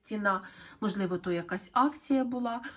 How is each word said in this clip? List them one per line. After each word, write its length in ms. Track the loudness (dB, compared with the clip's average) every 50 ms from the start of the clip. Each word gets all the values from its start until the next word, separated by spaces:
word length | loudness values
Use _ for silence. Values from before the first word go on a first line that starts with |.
| -10
ціна. 380 | -6 -4 0 2 2 2 2 -2 -8 -18 -20 -20 -18 -10 -4
Можливо, 360 | -2 -2 0 0 0 0 0 -2
то 140 | -2 0
якась 380 | -2 -2 -2 -4 -4 -6 -4 0 4
акція 520 | 4 4 4 2 -2 -2 2 2 2 2
була, 360 | 0 -2 -2 -2 -4 -4 -6 -8 -10 -16